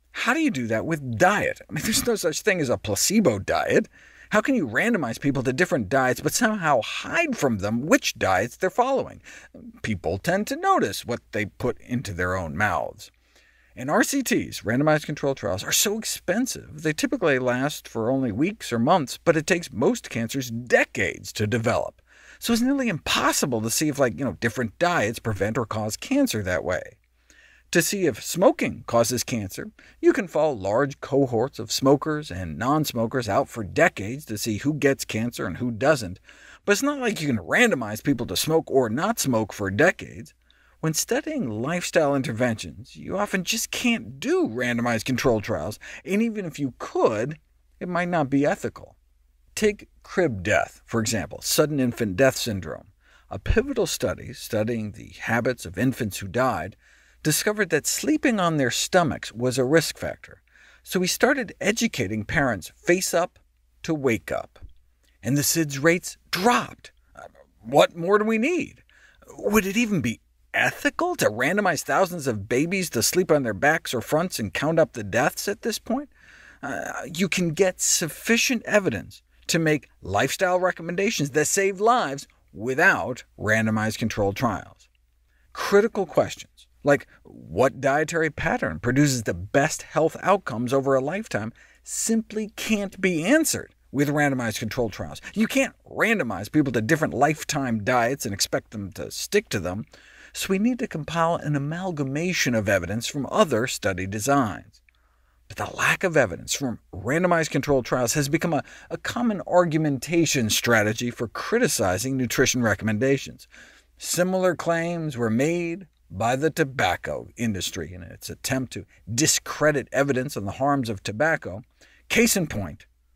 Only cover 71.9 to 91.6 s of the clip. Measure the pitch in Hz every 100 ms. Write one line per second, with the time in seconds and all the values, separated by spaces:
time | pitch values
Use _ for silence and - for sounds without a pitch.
71.9 | 143 180 175 131 107 101 123 165 196 170
72.9 | 113 - 180 175 147 120 95 143 165 -
73.9 | 120 - 151 180 - 98 - 147 165 147
74.9 | 120 101 113 160 - 202 208 233 - -
75.9 | 254 294 _ - - - - 127 98 -
76.9 | - 123 165 190 190 170 151 185 - -
77.9 | - 170 - - 226 - 233 - 208 175
78.9 | 95 - - _ _ - 170 160 151 -
79.9 | _ - 101 135 - 180 180 185 175 165
80.9 | 175 208 - 139 151 - 196 196 190 220
81.9 | 247 151 139 - _ _ 82 117 131 185
82.9 | 101 101 - - - 101 110 110 110 110
83.9 | - 110 113 98 101 123 92 - - _
84.9 | _ _ _ _ _ _ - - 202 226
85.9 | 208 - - 104 - - _ - _ 143
86.9 | 143 - - - 58 58 87 127 127 135
87.9 | 147 151 165 160 - 165 247 101 78 -
88.9 | 135 147 127 - 87 98 139 151 - -
89.9 | 151 156 - 180 196 - 117 123 135 135
90.9 | 131 139 196 - 104 110 -